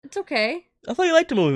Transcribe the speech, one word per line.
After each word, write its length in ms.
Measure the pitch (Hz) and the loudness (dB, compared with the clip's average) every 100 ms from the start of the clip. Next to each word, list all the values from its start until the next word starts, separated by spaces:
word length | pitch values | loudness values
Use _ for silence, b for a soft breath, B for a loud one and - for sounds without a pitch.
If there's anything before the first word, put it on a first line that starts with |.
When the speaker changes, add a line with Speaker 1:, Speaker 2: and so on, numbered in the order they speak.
Speaker 1:
It's 140 | 277 403 | -14 -10
okay. 480 | 381 262 220 339 - _ - | -6 -2 -2 -4 -12 _ -8
Speaker 2:
I 60 | 233 | -2
thought 100 | 359 | 2
you 80 | |
liked 160 | 330 339 | 2 2
the 60 | 220 | 0
movie 180 | 160 | 0